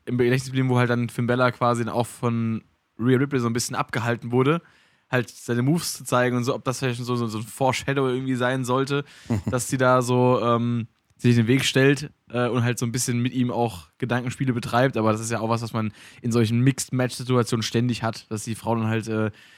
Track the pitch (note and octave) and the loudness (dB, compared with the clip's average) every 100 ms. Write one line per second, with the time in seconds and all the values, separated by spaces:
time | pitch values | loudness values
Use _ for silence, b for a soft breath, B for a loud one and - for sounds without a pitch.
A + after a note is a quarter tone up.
0 | - B2 A#2+ C3 C3 C3 C3 B2 A#2+ A#2+ | -4 0 2 2 0 -2 2 2 2 2
1 | A#2 - A#2+ B2 B2 - A#2+ A#2 A2+ G2+ | -2 -2 0 2 2 2 0 0 -2 -2
2 | A#2 - B2 A#2 A2+ A2 - _ _ - | -4 -4 -2 -2 -2 -4 -8 _ _ -4
3 | A#2+ B2+ C#3 C3+ A#2 A#2 - B2+ D3 B2+ | 2 2 2 0 0 -2 -4 -4 -4 -4
4 | A2+ A#2 A#2 B2 C3 E3+ - b b b | -2 -4 -2 0 2 0 -4 b b b
5 | b B2+ A#2+ - - A#2+ B2+ E3+ - - | b -4 -4 -8 -4 0 2 0 -2 -8
6 | C3+ B2 B2 B2 A#2+ - - B2+ C3+ A#2+ | -2 2 2 0 -2 -4 -4 -4 -4 -4
7 | A#2+ B2 A#2 G#2+ A2 - C3 B2 - C#3 | -4 -4 -2 -6 -8 -2 -2 0 -2 -2
8 | C3 B2+ C3 B2 B2 C3 B2 B2+ C3+ C#3+ | 0 -2 -2 -2 0 -2 0 0 0 -2
9 | C#3 B B A2 G#2+ B2+ - B2+ B2+ B2+ | -6 B B -4 -2 -4 -2 2 4 4
10 | B2 B2+ B2+ B2 A#2 A#2 A#2+ A#2+ A2+ _ | 4 4 4 4 2 0 0 -4 -6 _
11 | _ _ B2 A#2+ A2 C3 C3 C3+ C3+ C#3+ | _ _ 4 4 4 2 2 4 4 4
12 | D3 _ _ A#2+ B2 A#2+ A#2+ A#2 A#2 B2 | -2 _ _ -2 0 0 0 0 -4 -4
13 | B2+ A#2+ B2 B2+ B2 A2 A#2 F#2 - _ | -2 -2 -2 0 -2 0 -2 -4 -16 _
14 | A#2+ A#2+ B2 - C3 A#2+ A2 A#2 C3+ A#2 | -2 -2 -2 -4 -2 -2 0 2 2 2
15 | A2 G#2+ A2+ A#2 A2 A#2 A#2 A2+ A2 - | 2 2 -2 -4 0 -2 -2 -4 -4 -6
16 | B B B2 A#2 A2 A#2 C3 C3 - B2+ | B B 0 2 2 4 2 2 -2 -2
17 | B2+ - B2 B2+ A2+ A2+ A2 A#2 B2 A2+ | -2 -4 0 2 2 0 0 0 0 0
18 | A2+ A2 - A2 - G#2+ A2+ A2+ A2 A2+ | -4 -6 -8 -8 -8 -6 -2 0 0 -2
19 | G#2+ A2 A2 - b | -2 -2 -2 -4 b